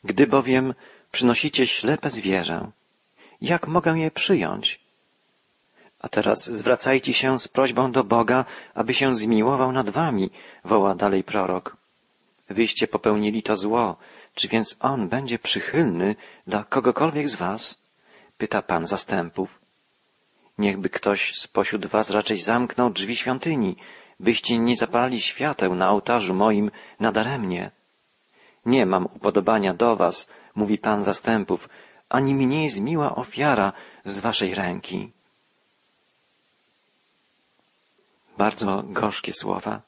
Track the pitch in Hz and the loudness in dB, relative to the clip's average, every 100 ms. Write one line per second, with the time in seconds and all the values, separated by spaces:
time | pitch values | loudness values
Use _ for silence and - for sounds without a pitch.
0 | - 98 139 139 123 131 131 123 - - | -4 2 6 4 4 2 2 -4 -12 -20
1 | _ - 123 120 151 - 123 - 110 151 | _ 2 4 4 0 0 0 0 0 0
2 | 151 117 98 95 82 85 104 - _ _ | -2 -4 0 0 0 -6 -8 -16 _ _
3 | _ _ - _ - 170 - 170 165 165 | _ _ -20 _ -2 -2 2 0 2 0
4 | 156 - - 175 82 95 - - _ _ | -2 -2 0 2 2 -2 -4 -6 _ _
5 | _ _ _ _ _ _ _ _ - _ | _ _ _ _ _ _ _ _ -20 _
6 | - - 107 110 - 113 104 123 - 135 | -4 -2 0 0 -2 -4 0 0 2 0
7 | 131 - 131 131 - - 135 120 131 123 | 2 0 0 0 -2 0 2 2 2 2
8 | 104 117 113 127 127 - - - 113 123 | 2 2 4 2 0 -10 -14 -6 -2 0
9 | 139 120 107 110 113 139 131 131 107 104 | 2 2 2 2 2 2 0 0 -2 -2
10 | 165 110 95 - - - - 107 98 92 | 0 0 -2 -6 -20 -20 0 4 4 2
11 | 101 95 92 107 92 92 - - _ _ | 2 2 0 -2 -2 -2 -6 -18 _ _
12 | _ _ _ _ _ 98 113 - 110 107 | _ _ _ _ _ 0 0 0 -2 0
13 | 113 104 104 110 - 104 101 113 113 80 | 2 2 0 -2 -2 -2 0 0 0 -4
14 | - - - - - 113 107 - 131 135 | -14 -20 -18 -6 -2 0 -2 -2 -2 -2
15 | 95 123 131 117 - 101 - 151 147 85 | -2 -4 -4 -6 -4 -4 -2 0 2 2
16 | 95 107 - - - 104 107 135 120 - | 0 -2 -10 -20 -4 -4 -2 0 0 2
17 | 156 147 143 104 90 107 - - _ _ | 0 0 -4 -4 -4 -4 -6 -8 _ _
18 | _ - _ _ 107 107 - 85 85 98 | _ -20 _ _ -2 -2 0 -2 -2 -4
19 | - 95 85 - 92 _ _ _ _ _ | -4 -4 -4 -6 -8 _ _ _ _ _
20 | _ _ _ _ _ - 104 98 92 - | _ _ _ _ _ -2 -2 0 -4 -2
21 | 101 101 - - - - 101 107 95 104 | 0 0 -2 -6 -4 -2 0 -2 -2 0
22 | 110 101 104 104 101 117 120 - 123 95 | 2 0 0 -2 0 0 0 0 0 0
23 | 101 117 - 131 165 151 101 87 - - | -6 -4 -4 -4 -2 0 0 -4 -14 -20
24 | - _ 95 113 - 117 117 120 117 117 | -20 _ 0 0 0 0 2 2 0 0
25 | 127 120 - - 147 - 92 90 92 104 | 0 -2 -6 -4 -4 0 -2 2 2 2
26 | - 120 95 92 107 104 104 - - - | 2 0 2 2 4 4 0 -6 -20 -2
27 | 110 104 110 139 98 90 - _ _ _ | 0 0 -2 -4 -4 -6 -8 _ _ _
28 | _ _ _ _ _ _ 117 131 98 92 | _ _ _ _ _ _ 0 2 4 2
29 | 90 - 101 101 92 110 98 87 117 110 | -2 -2 0 2 2 2 2 2 2 4
30 | 87 - - - - - 104 107 110 104 | 2 0 -12 -20 -14 -4 0 0 0 0
31 | 98 95 - 113 98 90 - - - - | 0 -2 0 0 0 -4 -4 -20 -20 -20
32 | _ 131 135 135 131 147 151 104 113 160 | _ 0 2 2 2 2 -2 -2 -2 0
33 | 147 - 123 - 147 117 98 - - - | -2 -4 -8 -2 2 4 2 -2 -20 -18
34 | 98 98 107 110 95 95 92 92 - 95 | -12 -6 -4 -2 -2 -2 -4 -6 -8 -10
35 | 104 _ _ _ _ _ _ _ _ _ | -10 _ _ _ _ _ _ _ _ _
36 | _ _ _ _ _ _ _ _ _ _ | _ _ _ _ _ _ _ _ _ _
37 | _ _ _ _ _ _ _ _ _ _ | _ _ _ _ _ _ _ _ _ _
38 | _ _ _ - 104 104 104 98 101 98 | _ _ _ -2 -2 0 -4 -4 -4 -4
39 | 107 - - - 98 92 104 110 | -4 -4 -8 -8 -6 -6 -6 -10